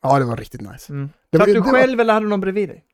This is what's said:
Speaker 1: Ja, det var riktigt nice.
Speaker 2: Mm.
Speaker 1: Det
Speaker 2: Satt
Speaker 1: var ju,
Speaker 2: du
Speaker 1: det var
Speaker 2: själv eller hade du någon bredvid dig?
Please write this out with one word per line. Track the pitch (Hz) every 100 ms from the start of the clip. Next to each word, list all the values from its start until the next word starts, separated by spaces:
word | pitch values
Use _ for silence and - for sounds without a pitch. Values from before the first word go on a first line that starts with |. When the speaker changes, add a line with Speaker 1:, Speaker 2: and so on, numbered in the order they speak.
Speaker 1:
Ja, | 135 139
det |
var | 127 110
riktigt | - -
nice. | 101 - -
Speaker 2:
Mm. | 143 139 _ _
Speaker 1:
Det | 160
Speaker 2:
Satt |
Speaker 1:
var | 208
ju, |
Speaker 2:
du | 196
Speaker 1:
det | 185
var | 262
Speaker 2:
själv | 262 247
eller | 226
hade | 220 214
du |
någon | 208
bredvid | 196 190 196
dig? | - _